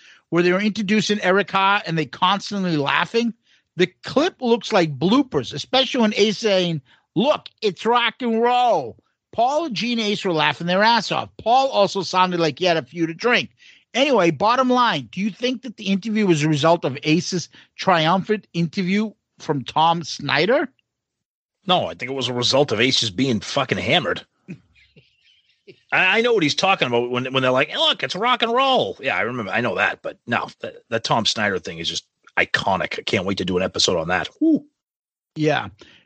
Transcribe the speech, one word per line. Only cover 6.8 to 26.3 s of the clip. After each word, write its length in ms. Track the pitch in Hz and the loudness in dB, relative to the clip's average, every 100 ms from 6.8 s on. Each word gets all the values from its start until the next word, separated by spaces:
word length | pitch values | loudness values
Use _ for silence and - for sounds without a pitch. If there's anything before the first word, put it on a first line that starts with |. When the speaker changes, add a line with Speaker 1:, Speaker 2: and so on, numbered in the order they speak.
| - _ _ 170 | -8 _ _ -2
Speaker 1:
"Look, 340 | 262 240 - _ | 0 0 -6 _
it's 240 | 214 170 220 | -6 -2 0
rock 300 | 240 233 - | 2 0 -2
and 200 | 247 226 | -2 0
roll." 560 | 240 247 247 180 117 - _ _ _ | 2 2 2 0 -2 -12 _ _ _
Paul, 380 | - 247 302 330 | -2 0 0 -2
Gene, 300 | 175 233 233 | -4 -4 -2
Ace 240 | 208 202 | -2 -2
were 100 | 190 | -2
laughing 340 | 160 151 147 175 | 0 0 0 0
their 160 | 185 | 2
ass 280 | 220 233 - | 4 2 0
off. 180 | 147 - - | -4 -6 -6
Paul 280 | 220 254 269 | 2 2 2
also 340 | 208 196 196 | 2 0 0
sounded 360 | 170 185 185 175 | 0 2 2 2
like 200 | 160 131 | -2 0
he 60 | 180 | 0
had 120 | 165 | 0
a 60 | 127 | -2
few 220 | 170 160 | -4 -4
to 80 | 165 | -2
drink. 340 | 233 220 117 _ - - _ 226 | 0 0 0 _ -20 -20 _ -2
Anyway, 340 | 294 226 170 | 2 4 2
bottom 380 | 139 208 247 254 | 2 0 2 2
line, 400 | 247 233 160 117 | 2 2 0 -6
do 80 | 180 | -6
you 100 | 208 | -6
think 320 | 170 247 254 | -4 -4 -4
that 140 | 254 - | -10 -8
the 100 | 196 | -4
interview 400 | 190 220 214 202 | -2 -2 0 2
was 160 | 156 | 2
a 60 | 156 | 2
result 360 | 151 160 170 151 | 2 2 2 0
of 120 | 135 | -2
Ace's 460 | 156 165 - 180 - - _ - | 0 0 0 -6 -8 -16 _ -4
triumphant 720 | - 170 160 190 - 214 - | 0 2 2 2 0 -4 -4
interview 580 | 170 170 - 180 202 214 - _ _ | -4 -2 -2 0 0 -2 -8 _ _
from 240 | - 143 | -6 -4
Tom 400 | - 156 165 170 | -2 2 2 2
Snyder? 640 | 143 - 139 135 185 277 311 _ _ _ _ _ _ _ _ _ - | -4 -8 0 2 2 0 -2 _ _ _ _ _ _ _ _ _ 0
Speaker 2:
No, 200 | 180 87 | 0 0
I 60 | 82 | -6
think 160 | 127 | -8
it 40 | 135 | -4
was 120 | 123 | -4
a 60 | |
result 380 | 123 120 135 147 | -2 2 2 2
of 80 | 110 | 2
Ace 180 | 127 - | 2 2
just 160 | 113 92 | -2 -2
being 240 | 135 107 | 0 -2
fucking 380 | - 143 127 95 | -2 -4 -2 -4
hammered. 440 | 95 165 123 - - _ | 0 0 0 -6 -10 _
<laughs> 140 | - 165 _ _ _ _ _ _ _ _ _ _ - - _ | -20 -20 _ _ _ _ _ _ _ _ _ _ -20 -20 _
I, 280 | 143 185 214 | 0 2 2
I 20 | |
know 120 | 240 | 2